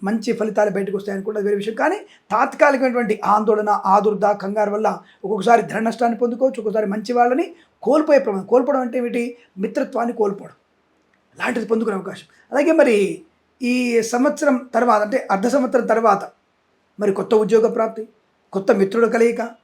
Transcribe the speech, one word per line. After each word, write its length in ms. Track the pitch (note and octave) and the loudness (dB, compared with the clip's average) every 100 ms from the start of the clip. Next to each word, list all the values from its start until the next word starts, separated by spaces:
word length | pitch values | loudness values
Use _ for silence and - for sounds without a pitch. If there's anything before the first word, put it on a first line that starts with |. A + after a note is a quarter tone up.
| G3 | -4
మంచి 240 | A3 A3 A3 | -4 -4 -4
ఫలితాలు 320 | A3 G#3+ G#3 | -2 0 0
బయటకు 260 | G3+ G3 G3 | 0 -4 -6
వస్తాయని 280 | G3 G3 G3 | -6 -8 -6
కూడా 120 | G#3+ | -4
వేరే 120 | G3+ G3+ | -2 -2
విషయం. 140 | G3+ | -4
కానీ 220 | A3 D4 G4+ - - _ | -2 -2 -2 -8 -20 _
తాత్కాలికమైనటువంటి 800 | G#3+ C4 - D4 C#4 C4 A#3+ A3+ G3+ | 0 0 4 4 4 0 0 -2 -2
ఆందోళన, 460 | - G#3 G#3+ G#3+ G#3 G3 - | 2 0 2 0 2 0 4
ఆదుర్ద, 320 | G3 G#3 G3+ G3+ G#3 | 4 4 0 0 0
కంగారు 280 | F#3+ G#3 G#3 | -4 -2 -2
వల్ల 180 | G#3 A3 F#3 - _ | 0 -2 -4 -12 _
ఒక్కొక్కసారి 380 | F3+ G#3 F#3+ A#3+ - | -6 -2 4 4 4
ధన 100 | G3+ A3+ | -2 -4
నష్టాన్ని 320 | A3 A#3 A3+ | 0 -2 0
పొందుకోవచ్చు, 400 | A#3+ A3+ C4 C4 | -2 0 -2 -2
ఒక్కొక్కసారి 280 | G#3+ G#3 G#3+ | -4 -2 -2
మంచి 200 | G#3 G#3 | -4 -4
వాళ్ళని 340 | A#3+ A#3+ B3+ G4 - _ _ | 2 2 2 -2 -8 _ _
కోల్పోయే 380 | - D4 D4+ C#4+ | 0 2 4 2
ప్రమాదం. 200 | C4+ G3 - | 2 -4 0
కోల్పోవడం 280 | A#3+ C4 C#4 | 0 2 -2
అంటే 180 | B3 A3+ | -2 -4
ఏమిటి? 220 | A#3+ A#3+ A#3+ - _ - | -4 -4 -6 -8 _ -8
మిత్రత్వాన్ని 560 | G#3 - B3+ A#3 A#3 A#3 | -6 -4 -4 -4 -4 -2
కోల్పోవడం 360 | G#3 - - _ _ _ _ _ _ _ _ - | -2 -2 -12 _ _ _ _ _ _ _ _ -8
లాంటిది 260 | G#3+ A#3+ G#3 | -4 -4 -2
పొందుకునే 240 | A3+ A3+ G3 | -2 -2 -6
అవకాశం. 320 | E3+ D3+ - _ _ | -8 -14 -20 _ _
అలాగే 200 | B3 D4+ D#4+ | -2 2 4
మరి 160 | C#4 G#3+ F#3+ D#3+ - _ _ _ | 6 4 0 -4 -14 _ _ _
ఈ 140 | B3 B3 B3 A#3 | -2 0 2 0
సంవత్సరం 540 | A3 A#3+ C#4 C#4+ D4 B3+ - | 0 0 0 2 0 0 -2
తర్వాత 260 | A3+ A#3+ G#3+ G#3 | -2 2 2 2
అంటే 140 | B3+ - | -4 -2
అర్ధ 160 | G3 A3 C4 | -2 0 0
సంవత్సరం 300 | B3+ B3 G3+ | 0 0 0
తర్వాత 360 | A3 A3+ G3 - _ _ _ _ _ _ - | 2 2 2 -2 _ _ _ _ _ _ -6
మరి 120 | G#3 | -2
కొత్త 220 | F#3+ G3 | -2 0
ఉద్యోగ 320 | A3 G#3+ A3 G#3+ A3 | 2 4 2 2 0
ప్రాప్తి, 280 | A3 A3 A3 _ _ _ _ | -4 -4 -16 _ _ _ _
కొత్త 180 | G3 G3 | -8 0
మిత్రుల 360 | G#3+ F#3+ A3+ A3+ | 2 2 2 2
కలయిక 260 | A3+ A#3 A3 A3+ - | 2 2 0 -8 -10